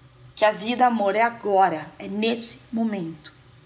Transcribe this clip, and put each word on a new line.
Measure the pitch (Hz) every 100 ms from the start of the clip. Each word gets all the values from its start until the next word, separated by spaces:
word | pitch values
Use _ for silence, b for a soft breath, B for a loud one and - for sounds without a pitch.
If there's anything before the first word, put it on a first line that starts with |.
| - - -
Que | -
a | 214
vida, | 180 220 240 247
amor, | 226 202
é | 208
agora. | 233 233 208 190 190 156 156 -
É | 196
nesse | 208 226 233 - - -
momento. | 226 226 196 165 156 - - _ _